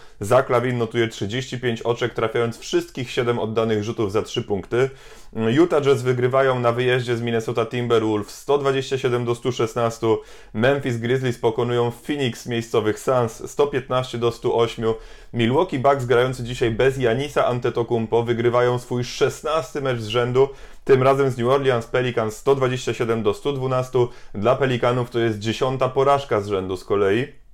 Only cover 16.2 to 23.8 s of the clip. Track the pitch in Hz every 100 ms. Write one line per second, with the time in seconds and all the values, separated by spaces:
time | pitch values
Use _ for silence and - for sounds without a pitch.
16.2 | 127 127 117 123 120 110 131 135 120 120
17.2 | 143 151 123 123 120 120 117 120 110 117
18.2 | 117 117 117 120 123 123 - 123 123 -
19.2 | 131 - 156 160 156 147 135 123 107 120
20.2 | 120 127 135 - - - - 131 127 135
21.2 | 135 117 117 139 131 120 113 127 127 117
22.2 | 110 104 - 139 127 127 - 113 117 113
23.2 | 104 98 143 139 131 127